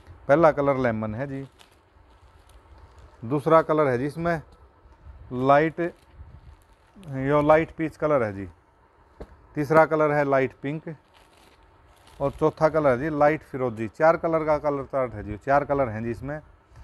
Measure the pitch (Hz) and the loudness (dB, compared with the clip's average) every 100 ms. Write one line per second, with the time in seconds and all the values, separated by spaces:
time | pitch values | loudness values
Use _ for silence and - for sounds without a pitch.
0 | - - - 147 160 139 139 131 123 110 | -20 -12 0 4 4 4 0 0 0 -2
1 | 107 107 139 135 135 _ - _ _ _ | -6 -8 -10 -10 -14 _ -20 _ _ _
2 | _ _ _ _ _ - _ - - - | _ _ _ _ _ -20 _ -20 -20 -20
3 | - - 117 147 160 160 156 156 143 123 | -20 -16 -6 -4 4 4 4 0 2 0
4 | 143 156 170 160 - - - _ - _ | -4 -6 -4 -4 -8 -20 -20 _ -20 _
5 | - - - 123 135 143 160 151 170 - | -20 -20 -12 -4 4 4 4 -2 -8 -8
6 | _ - - - - - _ _ _ - | _ -20 -20 -20 -20 -20 _ _ _ -20
7 | 170 135 135 147 147 156 160 - 160 - | -12 -6 0 0 4 2 2 -6 -8 -4
8 | 151 143 110 98 95 - _ _ _ _ | -2 0 -2 -6 -14 -16 _ _ _ _
9 | _ - - - _ 151 139 156 156 156 | _ -20 -20 -20 _ -8 2 4 4 2
10 | 151 147 143 135 131 - 139 156 170 151 | 0 0 0 0 0 -6 -10 -10 -12 -16
11 | _ _ _ _ _ _ _ _ _ _ | _ _ _ _ _ _ _ _ _ _
12 | - - 139 - 156 - 156 156 147 120 | -20 -6 -6 0 -2 2 0 2 2 2
13 | 151 147 147 156 - 135 127 110 110 - | 0 2 2 2 -6 -6 -4 -4 -8 2
14 | 160 170 170 160 156 147 151 139 127 139 | 2 2 0 -2 0 -2 0 -4 -6 -4
15 | 127 107 101 104 - 143 139 143 127 107 | -4 -6 -10 -10 0 0 2 -2 -2 -4
16 | 117 113 131 151 - _ _ - | -8 -8 -10 -14 -16 _ _ -20